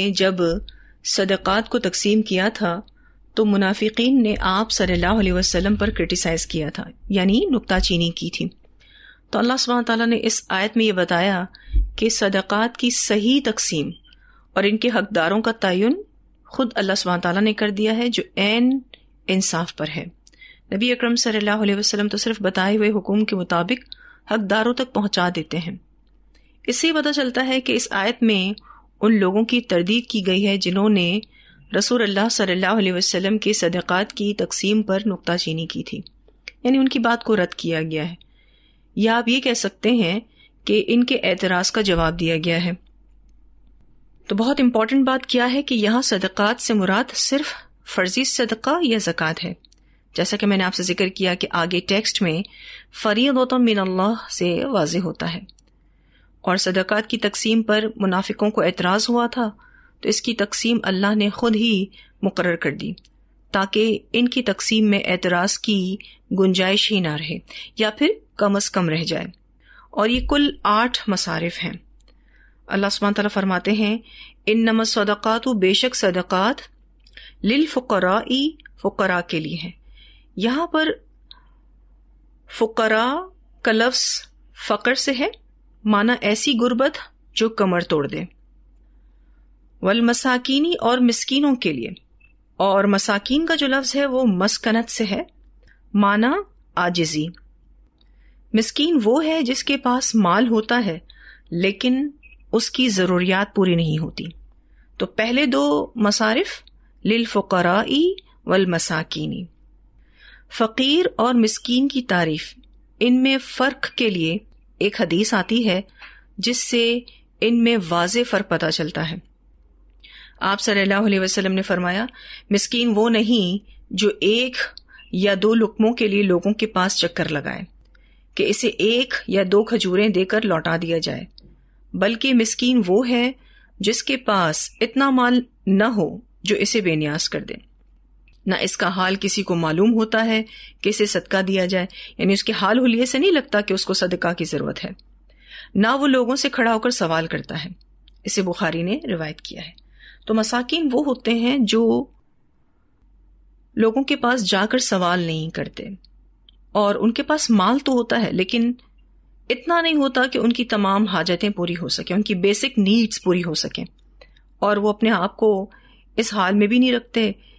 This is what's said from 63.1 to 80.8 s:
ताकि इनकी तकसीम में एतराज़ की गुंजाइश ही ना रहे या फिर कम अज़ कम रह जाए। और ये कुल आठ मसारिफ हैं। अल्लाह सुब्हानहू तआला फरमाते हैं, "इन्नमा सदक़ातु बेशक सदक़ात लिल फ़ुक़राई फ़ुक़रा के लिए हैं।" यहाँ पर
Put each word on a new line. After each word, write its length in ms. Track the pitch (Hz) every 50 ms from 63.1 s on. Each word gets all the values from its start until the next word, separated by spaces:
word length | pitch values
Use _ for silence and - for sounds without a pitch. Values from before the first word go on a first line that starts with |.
| _ _ _ _ _ _ _ _ -
ताकि 300 | 196 196 196 - 214 220 226 208 - - _ -
इनकी 260 | 233 247 240 - 262 247
तकसीम 420 | 202 196 - - - 220 220 214 208
में 120 | 202 196
एतराज़ 580 | - - 185 180 - 180 175 175 180 202 - -
की 400 | - 226 208 196 180 185 190 - - - - - _ - 214
गुंजाइश 560 | 185 190 190 185 185 185 190 196 208 - -
ही 100 | 214 185
ना 140 | 175 156 151
रहे 240 | 151 156 151 160 - - - - - - - - -
या 100 | 214 214
फिर 280 | 214 - 294 359 440 - - _ _ -
कम 160 | 208 202 202
अज़ 140 | 202 - -
कम 180 | - 196 175 160
रह 140 | 160 165 160
जाए। 260 | - 160 - - 180 - _ _ _ _ _ _ _ - - - _ -
और 160 | - 208 226
ये 120 | 247 254 247
कुल 340 | - 285 285 285 285 - - - 202
आठ 300 | 208 220 240 247 247 - - 214
मसारिफ 480 | 185 180 - 180 165 160 170 175 - -
हैं। 200 | 180 196 - 180 - _ _ _ _ _ _ _ _ _ _ _ _ _ _ _ _ -
अल्लाह 220 | - 196 202 196
सुब्हानहू 260 | - - 202 202 202
तआला 140 | 208 202 208
फरमाते 420 | - 202 190 190 185 180 - 196 220
हैं, 240 | 214 214 208 220 233 - - - - - - - _ _ 202
"इन्नमा 360 | 220 226 226 226 220 220 220
सदक़ातु 680 | 220 - 220 202 208 208 202 - 220 220 233 - 262 247 202
बेशक 360 | 185 190 202 - 262 247 -
सदक़ात 680 | - - 190 175 185 175 - 196 180 196 233 294 - - - _ _ _ _ _ _ _ _ - - - - - - -
लिल 220 | 202 247 285 320 302
फ़ुक़राई 760 | - 262 254 - 214 185 180 180 196 226 - - 254 269 285 311 311 - - - - -
फ़ुक़रा 400 | - 202 - - 196 185 180 175 175
के 160 | - 180 156
लिए 180 | 160 147 170 160
हैं।" 160 | 165 175 - - _ - - - - - - - _ _ _ 190
यहाँ 280 | 202 233 254 302 339 339
पर 240 | - 311